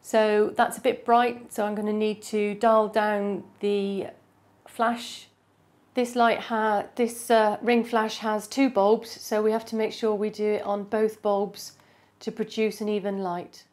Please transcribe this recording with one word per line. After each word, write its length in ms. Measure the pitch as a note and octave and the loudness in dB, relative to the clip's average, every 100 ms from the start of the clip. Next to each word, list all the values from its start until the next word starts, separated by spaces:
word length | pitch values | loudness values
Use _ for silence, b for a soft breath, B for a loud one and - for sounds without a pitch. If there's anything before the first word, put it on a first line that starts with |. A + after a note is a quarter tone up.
So 500 | - A3+ G#3+ G#3 G#3+ - | 0 2 4 4 2 2
that's 220 | A#3 - | 0 0
a 20 | |
bit 240 | C4 A#3 | -2 -2
bright, 480 | - A#3 B3 A#3+ - | 2 4 4 -2 -12
so 120 | - | -4
I'm 120 | G#3 G#3 | -4 -2
gonna 160 | G#3+ | -2
need 300 | G#3+ G#3+ G#3+ | 0 -2 -4
to 320 | - G#3+ G#3 | -4 -2 -2
dial 340 | G#3 A3+ A3 G#3+ | 0 4 4 4
down 560 | G#3+ G#3+ G#3 G3+ G3+ - _ | 0 0 0 -2 -4 -8 _
the 480 | G3+ G3+ G3 G3 - - _ _ _ _ - | -2 -2 -2 -4 -8 -12 _ _ _ _ -20
flash. 640 | - A3+ A#3+ - - - _ _ _ _ _ _ | -4 -2 -2 -8 -16 -20 _ _ _ _ _ _
This 220 | - A#3+ A#3+ | -4 -2 2
light 240 | A#3 A3 | 2 2
ha-, 460 | - A3+ G#3+ G#3 - - | -2 -2 0 0 -2 -2
this, 340 | A#3 A#3 - | -2 -2 2
uh, 260 | A3+ G#3+ G#3 | 4 4 0
ring 220 | B3+ A#3+ | 2 2
flash 340 | A3+ A#3 A3 A3+ | 2 0 -2 -4
has 300 | A3 G#3+ G3+ | -4 -4 -4
two 200 | - C4+ | 0 2
bulbs, 440 | B3+ G3 A3+ - | 4 4 4 0
so 280 | - - G#3+ | -16 -4 0
we 80 | G#3+ | 2
have 120 | A3 A3+ | 0 -4
to 100 | A3 | -4
make 160 | A3 | -4
sure 200 | - A3 | -2 -2
we 160 | G#3 G#3+ | -2 -4
do 260 | G#3 G#3 | -2 -2
it 80 | G#3 | -2
on 200 | - G3+ | -2 -4
both 400 | G3+ G#3+ A3 G#3+ | -2 0 0 0
bulbs 520 | G#3+ G3+ G3+ F3+ - - b b b b | 0 0 0 -6 -18 -20 b b b b
to 140 | - | -12
produce 480 | A3+ G#3+ - A3 G3+ | -6 -8 -2 -2 -2
an 80 | G#3+ | -4
even 340 | G#3 F#3+ G3 | -2 -2 -4
light. 400 | F#3+ F3 - - - | -4 -6 -8 -18 -20